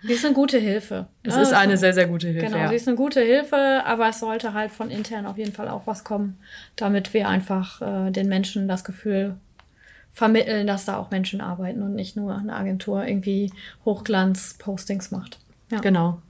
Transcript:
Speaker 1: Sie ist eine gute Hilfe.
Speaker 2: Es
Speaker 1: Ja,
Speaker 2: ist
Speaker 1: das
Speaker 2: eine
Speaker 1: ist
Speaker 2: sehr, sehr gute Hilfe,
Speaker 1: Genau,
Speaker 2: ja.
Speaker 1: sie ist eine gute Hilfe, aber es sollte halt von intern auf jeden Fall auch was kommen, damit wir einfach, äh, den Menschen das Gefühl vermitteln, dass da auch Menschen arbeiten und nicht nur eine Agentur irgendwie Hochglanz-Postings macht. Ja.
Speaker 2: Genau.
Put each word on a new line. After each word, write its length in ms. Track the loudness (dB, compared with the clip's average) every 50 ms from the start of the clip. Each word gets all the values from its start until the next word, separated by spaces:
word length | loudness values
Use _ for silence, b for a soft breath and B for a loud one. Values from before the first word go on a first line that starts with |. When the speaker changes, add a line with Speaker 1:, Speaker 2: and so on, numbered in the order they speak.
Speaker 1:
Sie 120 | 0 0 0
ist 100 | 2 2
eine 80 | 2
gute 240 | 4 4 4 4 4
Hilfe. 520 | 2 2 2 0 -2 -2 -6 -8 -8 -8 -10 _ _
Speaker 2:
Es 120 | _ 0 4
Speaker 1:
Ja, 80 | 4
Speaker 2:
ist 80 | 6 6
Speaker 1:
das 60 | 6 6
Speaker 2:
eine 140 | 6 6 4
Speaker 1:
ist 60 | 6
Speaker 2:
sehr, 120 | 6 6
sehr 140 | 6 6 4
gute 220 | 4 2 -2 -2 -2
Hilfe, 180 | -2 -2 -2
Speaker 1:
Genau, 100 | -2 0
Speaker 2:
ja. 120 | 0 0 0
Speaker 1:
sie 60 | 0
ist 120 | 0 2 0
eine 80 | 0
gute 240 | 2 0 2 4 4
Hilfe, 640 | 6 6 6 4 4 2 2 2 4 4 4 2 2
aber 240 | 0 0 2 2 0
es 100 | 0 0
sollte 340 | -4 -4 -4 -4 -4 -4 -4
halt 160 | -4 -4 -4
von 200 | -6 -8 -8 -6
intern 360 | -6 -6 -6 -6 -6 -8 -8
auf 100 | -8 -6
jeden 160 | -6 -6 -6
Fall 160 | -6 -6 -8 -8
auch 140 | -8 -8 -6
was 180 | -6 -8 -8 -6
kommen, 340 | -6 -4 -2 -2 -4 -6 B B B B B B B B
damit 360 | -4 0 0 0 0 0 0
wir 160 | -2 0 0 2
einfach, 540 | 0 0 0 0 -2 -2 -2 -4 -8 -8
äh, 280 | -6 -6 -4 -2 -2 -2
den 160 | -2 0 0 0
Menschen 360 | 0 0 0 -2 -2 -4 -2
das 160 | -2 -2 -4
Gefühl 540 | -6 -10 -12 -8 -4 -2 0 0 -2 -2 -6 -10 _ _ _ -20 _ b b b b b b b b b
vermitteln, 560 | -4 0 4 4 4 4 4 2 0 0 0
dass 200 | 0 0 -2 -2
da 100 | -4 -4
auch 140 | -6 -4 -4
Menschen 320 | -2 -2 -2 -2 -4 -6
arbeiten 400 | -6 -6 -6 -6 -6 -6 -6 -4
und 120 | -4 -4 -4
nicht 220 | -4 -6 -6 -6
nur 180 | -6 -6 -4 -6
eine 200 | -6 -6 -6 -4
Agentur 520 | -4 -2 -2 -2 -4 -2 -2 -2 -2 -2
irgendwie 460 | -2 -2 -2 0 0 0 0 -2 -2 B B B B B B _
Hochglanz-Postings 1300 | -2 -2 -2 -2 0 0 2 2 2 2 0 -2 -8 -8 -10 -8 -8 -8 -6 -6 -6 -6 -6 -6 -6
macht. 280 | -8 -10 -10 -12 -18 -20 _ _ _ _ _ _
Ja. 100 | -6 -2
Speaker 2:
Genau. 400 | 2 4 4 4 4 2 0 -4 -10